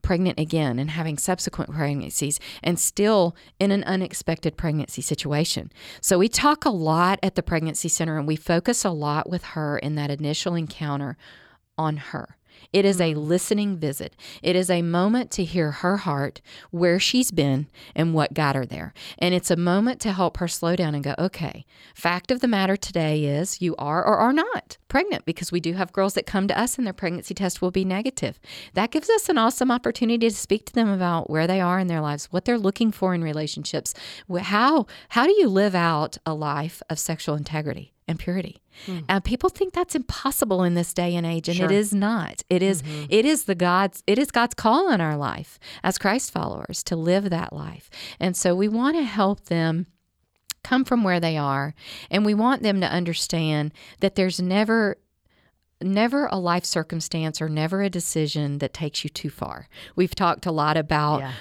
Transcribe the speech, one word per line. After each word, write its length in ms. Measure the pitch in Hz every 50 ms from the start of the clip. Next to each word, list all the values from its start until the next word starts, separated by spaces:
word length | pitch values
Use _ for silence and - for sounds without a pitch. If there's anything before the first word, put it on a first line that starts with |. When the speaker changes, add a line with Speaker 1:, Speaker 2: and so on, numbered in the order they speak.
Speaker 1:
pregnant 380 | - - 185 170 185 185 - -
again 380 | 156 156 160 160 151 139 120 123
and 120 | 139 156 151
having 260 | 170 165 160 151 143
subsequent 520 | - - 185 185 - 175 - - 160 -
pregnancies 680 | 147 156 156 143 143 143 - 71 - - 143 143 147 - - - - - -
and 180 | 160 175 165
still 560 | - - - - 202 208 220 202 180 170 170 - - - _ -
in 100 | 185 202
an 140 | 196 202 -
unexpected 720 | - 190 190 185 - - - - - 160 - - 160 -
pregnancy 460 | - - 170 151 156 143 - - - 117
situation. 680 | - 151 - - 139 147 147 165 - - - - - _ - - - - -
So 180 | - - 196 180
we 100 | 190 226
talk 360 | - - - 294 302 302 -
a 60 | 302
lot 480 | 226 180 160 156 160 165 175 180 196 196 -
at 120 | 196 -
the 80 | - 170
pregnancy 460 | - 180 160 156 160 151 - - 165
center, 280 | - - 165 160 156
and 100 | 156 143
we 100 | 151 156
focus 460 | 156 - - 170 170 175 - 240 - -
a 80 | 208
lot 380 | 175 151 147 147 147 151 - -
with 160 | 175 175 -
her 320 | - - 160 151 147 147 -
in 160 | - 147 151
that 140 | 151 143 143
initial 440 | 143 143 151 143 151 - - 190 175
encounter 640 | 170 160 151 - - 156 147 143 143 143 139 165 - - - - - - - _ _ _ _ _
on 220 | - 160 156 156 151
her. 400 | 143 - - 160 - - - _ _ _ _ - - - -
It 140 | 190 196
is 140 | 196 196 180 180
a 100 | 165 156
Speaker 2:
Mm. 140 | 151 151 151
Speaker 1:
listening 480 | 170 180 - - 220 208 208 202 190
visit. 400 | 170 156 147 139 - - - _ _ - - - - -
It 140 | 170 180
is 140 | 180 185 175
a 100 | 180 175
moment 500 | 170 170 170 175 180 208 226 247 247 - -
to 120 | - 185
hear 260 | 160 165 180 160 151
her 280 | 143 - - 180 196 202
heart, 420 | 180 180 143 139 139 139 - - _ - - - - -
where 280 | - 170 175 175 170 190
she's 320 | - - - 247 254 -
been, 360 | 190 160 143 143 135 131 147 - _ - - - -
and 200 | - 160 165 160
what 180 | 160 147 - 147
got 240 | 160 151 143 139
her 80 | 135 127
there. 300 | - - 147 - - - - - - - -
And 160 | - 180 180
it's 160 | 180 - -
a 60 | 180
moment 440 | 170 175 180 175 196 214 247 254 -
to 120 | - 220 190
help 260 | 180 185 170 - -
her 100 | 180 170
slow 260 | - - - 165 175
down 200 | 180 175 156 147
and 100 | 143 143
go, 100 | 147 - -
"Okay, 480 | 170 185 - - 165 - - - - _ _ - - - -
fact 360 | - - 170 175 180 - -
of 100 | 262 247
the 80 | 254 247
matter 260 | 226 196 190 190 196
today 500 | 196 - - - 170 160 156 151 151 151
is 360 | 143 143 147 175 190 - -
you 160 | 180 175 156
are 260 | - 135 143 151 170 -
or 140 | - 214
are 160 | - 220 240 269
not 460 | 302 339 466 494 - - - - - _ -
pregnant," 380 | - 262 370 415 - - -
because 260 | - 170 - 175 - -
we 80 | 180
do 140 | 165 170 170
have 180 | 190 196 185 -
girls 220 | - 190 196 196
that 100 | - -
come 220 | - - 202 190 202
to 100 | - -
us 200 | 226 254 - -
and 80 | 254
their 80 | 208 185
pregnancy 400 | - - 175 170 175 - - 190
test 260 | - 196 180 - -
will 100 | - 180
be 140 | 180 190 190
negative. 560 | 185 185 196 226 262 - - - 123 - _ _ - - - - - -
That 180 | 185 208 240
gives 200 | - 320 302 -
us 180 | 453 427 427 -
an 80 | -
awesome 340 | 262 226 233 - - 254 262
opportunity 560 | 240 247 - 233 226 - 247 220 233 233 226 226
to 40 | 214
speak 300 | - - - - 220 -
to 80 | - -
them 160 | 233 226 208
about 400 | 196 185 185 175 170 165 - -
where 180 | 147 156 160
they 140 | 170 185 190
are 180 | 185 175 180 190
in 100 | 190 180
their 120 | 165 160
lives, 280 | 151 147 147 147 - -
what 160 | - 175 -
they're 120 | - 240 233
looking 320 | 202 190 202 - 233 220
for 240 | 202 - - 185 180
in 80 | 170 165
relationships. 720 | 156 147 151 156 151 - 151 151 - - 156 - - - - - - - - - -
Wh-, 80 | 180 175
how, 460 | 196 185 196 208 233 269 311 311 220 - - - - -
how 160 | - 240 254
do 60 | 320 403
you 140 | 427 370 240
live 240 | 190 190 202 208 185
out 420 | 180 170 170 165 147 156 - - - -
a 80 | 165 156
life 500 | 151 156 147 143 147 147 165 - - - -
of 100 | 165 156
sexual 360 | - - 165 156 - - 147
integrity? 580 | 151 147 - 151 156 151 143 - - - - _ _ _ -
And 100 | 165 165
purity. 440 | - - 175 190 175 - - - _ _ _ - -
Speaker 2:
Hmm. 120 | - 185 170 156 123
Speaker 1:
And 160 | - 196 -
people 240 | - 233 254 - 381
think 220 | - - 403 370 -
that's 220 | 349 359 - -
impossible 680 | 311 247 - - - - 277 277 - 285 220 190 185 185
in 120 | 175 175
this 180 | 175 175 - -
day 220 | - 175 175 175
and 100 | 175 170
age, 220 | 165 170 165 165 -
and 80 | 175 175
it 40 | 180
Speaker 2:
Sure. 100 | 160 190
Speaker 1:
is 200 | 202 214 208 208
not. 480 | 196 196 208 233 214 160 - - - - -
It 140 | 185 180 185
is, 200 | 196 190 165 135
Speaker 2:
Mm-hmm. 240 | 151 151 151 147 143
Speaker 1:
it 160 | 170 214 226
is 200 | 294 311 - -
the 100 | - 190
God's, 480 | 170 180 175 175 185 196 196 - - -
it 120 | - 202 240
is 120 | 294 -
God's 240 | - 240 233 240 -
call 340 | - - 226 226 294 381 381 262
on 80 | 190
our 160 | 165 156 151
life 420 | 147 143 120 - - 151 - - - - - - - -
as 160 | - 185 -
Christ 320 | - 202 208 262 - - -
followers 500 | 175 156 - - - - - - - -
to 100 | - 175
live 340 | 165 160 170 180 196 202 196
that 220 | 175 165 - - -
life. 380 | 147 147 160 - - - - - - - - - -
And 160 | - 190 180
so 180 | - - 185 175
we 140 | 185 202 214
want 280 | 214 226 247 269 311
to 60 | 330 294
help 420 | 226 202 214 202 196 202 - -
them 400 | - 170 170 165 165 160 170 180 - _ _ _ _ _ _ _ _ _ _ _ - - _ -
come 220 | - 262 254 262
from 200 | - 254 240 220
where 160 | 190 180 175
they 160 | 170 165 160
are, 380 | 151 147 139 135 135 139 147 156 - - - - - - -
and 140 | - 196 208
we 80 | 208 214
want 280 | 208 220 247 269 - -
them 180 | 214 196 190
to 60 | 185 -
understand 840 | - 175 180 170 165 - - - - 165 160 156 151 151 147 151 - - - - - -
that 140 | - 196 -
there's 240 | - 190 185 170 -
never, 560 | 180 180 185 202 220 214 226 226 214 202 - - _ _ _ _ _ _ _ _ _ _ _ _ _ _ _ -
never 460 | 160 185 190 208 220 240 254 285 285
a 120 | - - 190
life 260 | 175 175 170 180 -
circumstance 760 | - - 175 160 - - 165 160 - - 165 160 156 156 -
or 80 | 160 156
never 340 | 151 151 156 160 185 190 202
a 80 | 196
decision 680 | 180 180 165 - - 160 156 147 - 151 151 143 143 143
that 140 | 147 131 -
takes 320 | - 160 147 - - -
you 60 | 156
too 200 | - - - 147
far. 380 | - - - - - - - - - - - - -
We've 200 | - 180 185 -
talked 320 | - 196 170 165 - -
a 60 | 180 160
lot 240 | 156 147 151 156
about 440 | 160 151 151 160 151 151 147 151 143
Speaker 2:
Yeah. 120 | 135 131 131 117